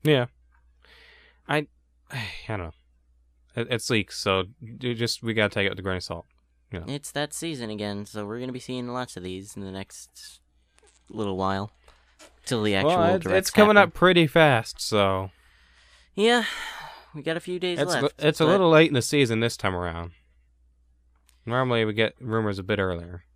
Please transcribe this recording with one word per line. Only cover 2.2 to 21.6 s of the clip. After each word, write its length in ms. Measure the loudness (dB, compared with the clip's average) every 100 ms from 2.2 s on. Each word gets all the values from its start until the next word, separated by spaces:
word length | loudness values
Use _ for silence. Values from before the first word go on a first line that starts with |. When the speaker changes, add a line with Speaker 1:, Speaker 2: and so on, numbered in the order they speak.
| -10 -12 -8
Speaker 1:
don't 100 | -8
know. 120 | -8 -12 _ _ _ _ _ _ _ -10
It, 120 | -4
it's 180 | -4 0
leaks, 280 | 0 0 -4
so 260 | 0 0 0 -10
you 340 | -18 -8 -6
just, 280 | -4 -4 -4
we 120 | -4
gotta 180 | 0 0
take 140 | 2 -2
it 40 |
with 80 | -2
a 20 |
grain 140 | -6 -6
of 80 |
salt. 220 | -6 -12 -14 _ _ _ _
You 100 | -14
know. 60 | -10
Speaker 2:
It's 220 | -12 -8
that 200 | -6 -6
season 360 | -6 -8 -8 -8
again, 360 | -6 -6 -6 -10
so 180 | -10
we're 140 | -8 -8
gonna 140 | -8
be 80 | -10
seeing 260 | -8 -8 -6
lots 280 | -8 -8 -10
of 60 |
these 320 | -10 -10 -12 -12
in 60 |
the 100 | -10
next 680 | -10 -12 -16 -20 -20 -20 -20 _ _ _ _ _ _ _
little 280 | -6 -4 -2
while. 360 | -2 -2 -6 _ _ _ _ _ -20 _
Till 180 | -6 -2
the 120 | 2
actual 160 | 2 2
Speaker 1:
Well, 240 | 4 4 2
it, 60 |
Speaker 2:
directs 160 | 2 0
Speaker 1:
it's 120 | 2
coming 260 | 6 8 8
Speaker 2:
happen. 120 | 6
Speaker 1:
up 40 |
pretty 320 | 4 4 6 4
fast, 540 | 6 6 4 0 -10
so. 500 | -2 2 4 2 -4 _ _ _ _ _ _ _ _
Speaker 2:
Yeah, 300 | 0 2 2 0 -8 -12 -14 -16 -20 -18
we 80 | -10
got 140 | -6 -6
a 40 |
few 180 | -6 -6
days 200 | -4 -2
Speaker 1:
It's 100 | 0
Speaker 2:
left, 100 | 0
Speaker 1:
li-, 240 | -2 0 0
it's 120 | 2
a 40 |
Speaker 2:
but 60 | 4
Speaker 1:
little 200 | 6 6
late 180 | 6 6
in 60 |
the 80 | 2
season 380 | 0 2 2 2
this 160 | -2 0
time 180 | -2 -2
around. 360 | -4 -6 -10 _ _ _ _ _ _ _ _ _ _ _ _ _
Normally 400 | -6 -2